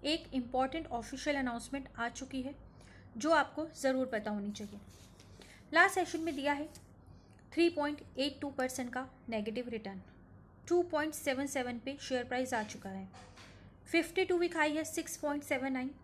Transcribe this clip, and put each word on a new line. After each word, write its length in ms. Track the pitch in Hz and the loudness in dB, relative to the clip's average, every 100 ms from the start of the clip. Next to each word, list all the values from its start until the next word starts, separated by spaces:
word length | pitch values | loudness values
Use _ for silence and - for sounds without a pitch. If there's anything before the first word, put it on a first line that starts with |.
| 285 | 2
एक 240 | 330 - | 0 0
इंपॉर्टेंट 540 | 269 233 254 262 311 320 | -4 -2 2 2 0 -4
ऑफिशियल 440 | 240 220 262 302 285 | -6 -6 -4 0 2
अनाउंसमेंट 540 | 254 233 226 277 262 - | 0 -2 -6 -6 -6 -4
आ 120 | 233 | -4
चुकी 320 | 233 262 269 | -4 -6 -6
है 120 | 254 294 - - - - - 226 | -6 -8 -16 -20 -20 -20 -14 -2
जो 140 | 269 | 4
आपको 360 | 320 277 - 320 - | 6 4 0 -6 0
ज़रूर 240 | 269 262 262 | 2 2 2
पता 260 | 226 208 | 0 -2
होनी 200 | 208 202 | -2 -4
चाहिए। 280 | 208 208 202 - - - - - - - - - | -6 -10 -12 -16 -20 -20 -20 -20 -20 -20 -20 2
लास्ट 220 | 311 381 381 | 8 8 8
सेशन 240 | 311 330 | 0 0
में 160 | 320 285 | -2 0
दिया 180 | 277 | 2
है 160 | 285 311 - - - - - - - - | 0 -2 -10 -20 -20 -20 -20 -20 -20 -6
थ्री 160 | - 339 | 4 4
पॉइंट 360 | 330 294 294 - - | 6 0 0 -8 0
एट 200 | 285 285 | 0 0
टू 100 | 285 | -6
परसेंट 420 | 277 254 254 240 | 0 0 0 -4
का 160 | 247 262 - - | -4 -6 -10 -4
नेगेटिव 400 | 226 208 226 240 | -2 -2 -4 -4
रिटर्न, 320 | 226 202 190 - - - - - - - | -6 -6 -10 -14 -20 -20 -20 -20 -20 4
टू 140 | 349 | 4
पॉइंट 300 | 349 302 311 | 6 2 0
सेवन 340 | 302 - 262 277 | -2 -2 0 0
सेवन 320 | 269 247 240 | 0 -2 -4
पे 180 | 277 277 | -6 -6
शेयर 220 | - 254 | -2 -2
प्राइस 300 | 240 254 254 | 0 -2 0
आ 100 | 240 | 0
चुका 260 | 214 - 196 | -2 -8 -8
है। 180 | 190 190 - - - - - - - - | -10 -10 -14 -20 -20 -20 -20 -20 -20 0
फिफ्टी 340 | 339 330 - 381 | 2 2 2 2
टू 120 | 359 | 4
वीक 200 | 349 339 | 2 2
हाई 180 | 302 302 | 2 2
है 80 | 311 | -2
सिक्स 240 | - 320 - | -4 -6 -4
पॉइंट 260 | 294 294 | -2 -2
सेवन 300 | 294 277 269 | 0 -2 0
नाइन 180 | 254 262 294 | -2 -4 -8